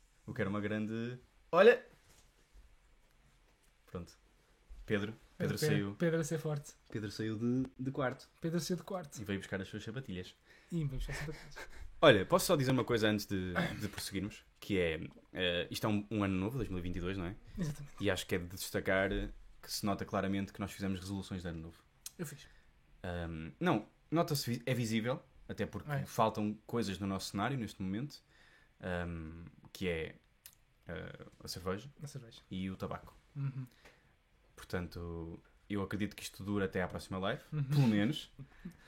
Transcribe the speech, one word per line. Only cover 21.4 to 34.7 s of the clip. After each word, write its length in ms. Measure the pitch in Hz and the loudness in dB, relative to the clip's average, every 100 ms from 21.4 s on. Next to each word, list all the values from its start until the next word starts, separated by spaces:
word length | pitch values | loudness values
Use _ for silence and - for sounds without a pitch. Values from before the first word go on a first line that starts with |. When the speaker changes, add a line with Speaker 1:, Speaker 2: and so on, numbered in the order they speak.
Speaker 1:
de 80 | 87 | -6
ano 100 | 85 | -8
novo. 160 | 80 - - _ - - | -10 -14 -20 _ -14 -10
Speaker 2:
Eu 80 | 156 | -10
fiz. 220 | 143 - - - - - - | -10 -18 -20 -20 -20 -20 -10
Speaker 1:
Ahm, 480 | 92 87 85 80 80 - | -6 -4 -4 -6 -8 -2
não, 260 | 180 120 - _ _ | 2 2 -2 _ _
nota-se, 400 | 156 170 143 - | 0 2 0 0
vi-, 140 | 117 - | -2 0
é 80 | |
visível, 480 | 123 113 113 117 151 - - - | 0 2 0 0 -2 -8 -18 -10
até 180 | 101 98 | -6 -4
porque 260 | 98 147 | -4 -4
Speaker 2:
É. 140 | 143 92 | -4 -2
Speaker 1:
faltam 520 | - 110 107 107 107 - | 2 2 4 -2 -2 -4
coisas 320 | 117 98 90 | -2 -2 -2
no 80 | 98 | -2
nosso 240 | 95 - | -2 -2
cenário 260 | 98 113 135 | -2 0 0
neste 240 | 104 - | -4 -4
momento, 400 | 95 101 143 - - - - - - - | -4 -4 -6 -10 -20 -20 -20 -20 -20 -10
ahm, 640 | 92 87 85 85 80 82 85 - - | -4 -4 -4 -6 -8 -12 -14 -18 -18
que 140 | - 92 | -4 -2
é, 260 | 82 80 - - _ - - _ _ - | -2 -4 -10 -20 _ -20 -20 _ _ -10
eh, 380 | 85 87 - - - | -10 -10 -12 -18 -14
a 40 | - | -10
cerveja 400 | - 90 98 135 - | -6 -4 -4 -6 -14
Speaker 2:
A 60 | 147 | -12
cerveja. 320 | 127 113 - - | -12 -14 -18 -10
Speaker 1:
e 200 | 92 95 | -4 -4
o 60 | 92 | -4
tabaco. 360 | 98 90 - - - 143 | -6 -8 -12 -20 -14 -6
Speaker 2:
Uhum. 320 | 139 127 127 - - - _ _ _ _ _ - | -4 -4 -10 -14 -20 -20 _ _ _ _ _ -20
Speaker 1:
Portanto, 840 | - | -6